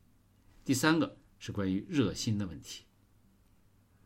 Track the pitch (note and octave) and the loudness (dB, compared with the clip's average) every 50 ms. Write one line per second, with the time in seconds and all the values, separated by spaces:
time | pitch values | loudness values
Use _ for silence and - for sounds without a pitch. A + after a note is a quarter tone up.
0 | - - _ _ _ _ _ _ _ - - - - - C3 - - D#3 E3 D#3+ | -20 -20 _ _ _ _ _ _ _ -20 -20 -8 -2 0 0 4 4 4 4 4
1 | B2+ - - - - - _ - - - - G2+ G2 F#2+ F#2 G2+ - - F3+ C#3+ | 2 0 -2 -10 -20 -20 _ -16 -12 -8 -4 -2 0 0 0 -2 -2 -2 0 2
2 | A2+ F2+ - - - A#2+ G#2 G2+ G2+ F2 D#2 C2+ - - - - - _ _ _ | 2 2 0 -2 -2 -2 0 -2 -2 -4 -8 -12 -14 -16 -16 -18 -18 _ _ _
3 | _ _ _ _ _ - _ _ _ _ _ _ _ _ _ _ _ _ _ _ | _ _ _ _ _ -20 _ _ _ _ _ _ _ _ _ _ _ _ _ _
4 | _ | _